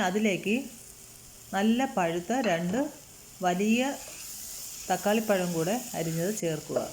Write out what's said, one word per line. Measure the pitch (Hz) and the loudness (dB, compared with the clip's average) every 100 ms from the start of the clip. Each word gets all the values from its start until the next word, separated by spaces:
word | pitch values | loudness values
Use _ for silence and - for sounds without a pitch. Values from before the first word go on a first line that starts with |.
| 185 | 4
അതിലേക്ക് | 202 214 170 190 233 285 - - - - - - - - 190 | 4 2 2 0 0 -2 -12 -18 -20 -20 -20 -20 -20 -4 2
നല്ല | 214 233 269 226 | 4 4 2 2
പഴുത്ത | 170 175 175 254 226 | 0 0 0 0 2
രണ്ട് | 170 175 220 302 - - - - - 180 | 2 2 0 -2 -6 -18 -20 -18 -2 0
വലിയ | 180 214 233 269 277 - - - - - - - - - | 2 4 4 2 -2 -10 -14 -12 -12 -12 -12 -12 -8 -2
തക്കാളിപ്പഴം | 185 202 220 220 196 180 165 | 0 2 2 4 2 2 0
കൂടെ | 165 240 - 165 | 0 -2 -2 -4
അരിഞ്ഞത് | 165 165 180 214 | -2 0 -2 -2
ചേർക്കുക. | 165 156 - 131 107 | -2 -2 -2 -2 -2